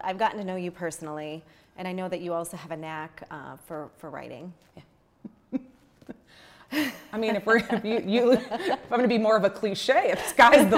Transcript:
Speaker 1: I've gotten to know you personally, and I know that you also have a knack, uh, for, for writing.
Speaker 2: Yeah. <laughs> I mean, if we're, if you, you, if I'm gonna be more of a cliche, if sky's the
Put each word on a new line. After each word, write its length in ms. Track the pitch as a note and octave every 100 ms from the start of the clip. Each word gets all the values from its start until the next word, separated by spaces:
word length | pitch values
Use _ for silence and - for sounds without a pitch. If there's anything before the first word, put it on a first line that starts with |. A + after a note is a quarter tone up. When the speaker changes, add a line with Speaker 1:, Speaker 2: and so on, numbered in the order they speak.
Speaker 1:
I've 160 | - F#3+
gotten 200 | A3 G#3
to 80 | F#3+
know 100 | F#3
you 140 | F3+
personally, 720 | F3 E3+ - D#3 D3+ D3+ D#3+ - _ _ -
and 100 | F#3
I 60 |
know 140 | F#3 F#3
that 140 | F3+
you 100 | F3
also 240 | E3 E3+ F3
have 120 | D#3+
a 60 | D#3
knack, 460 | D#3 D#3 D#3 - -
uh, 260 | D3+ C3+ C3+ -
for, 240 | D#3 C#3+ _
for 120 | D#3
writing. 420 | C#3+ B2 B2+ F3 - _ - - _ _ _ G#3 _ _
Speaker 2:
Yeah. 80 | C4+ - _ _ _ - - _ - - - -
<laughs> 200 | D4+ C#4 - -
I 60 | G#3+
mean, 180 | A3+ G#3
if 100 | A3
we're, 120 | A3+
if 260 | - A3+ G#3
you, 160 | A3+ F#3+
you, 260 | A#3 A#3
if 180 | B3 -
I'm 260 | A#3 F#4 - -
gonna 180 | B3 B3
be 100 | A#3
more 200 | G#3+ A3
of 60 | G3
a 40 |
cliche, 600 | G3+ G#3+ G3 - D4 C#4
if 140 | - -
sky's 420 | - A#3 A#3
the 80 | F#3+